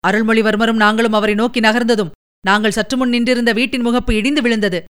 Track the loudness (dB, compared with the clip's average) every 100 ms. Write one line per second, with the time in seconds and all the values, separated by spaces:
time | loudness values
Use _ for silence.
0 | 0 0 2 2 2 0 0 2 2 2
1 | 0 0 0 0 -2 0 0 0 0 0
2 | -2 -8 _ _ 0 0 0 -2 -4 -2
3 | 0 0 0 0 0 0 -2 -2 0 0
4 | 0 -2 0 0 0 0 -2 -4 -8